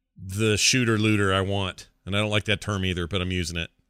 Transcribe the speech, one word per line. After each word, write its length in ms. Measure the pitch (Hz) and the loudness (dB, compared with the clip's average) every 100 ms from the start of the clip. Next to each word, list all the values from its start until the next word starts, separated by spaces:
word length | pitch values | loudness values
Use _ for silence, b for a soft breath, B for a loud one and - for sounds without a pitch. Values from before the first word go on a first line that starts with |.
| _ - | _ -16
the 400 | 95 98 110 104 | -8 -2 2 2
shooter 400 | - 131 117 110 | 4 4 4 2
looter 340 | 110 104 101 | 4 4 2
I 100 | 95 | 2
want. 460 | 95 98 92 - - _ | 0 -2 -4 -8 -16 _
And 120 | - 101 | -6 -2
I 60 | |
don't 100 | 107 | 0
like 140 | 104 104 | 0 0
that 160 | 101 | -2
term 220 | - 101 | -2 -2
either, 220 | 92 87 85 | 0 -2 -2
but 140 | 98 | -2
I'm 100 | 90 | -2
using 260 | 92 82 85 | -2 -4 -6
it. 120 | 82 _ | -10 _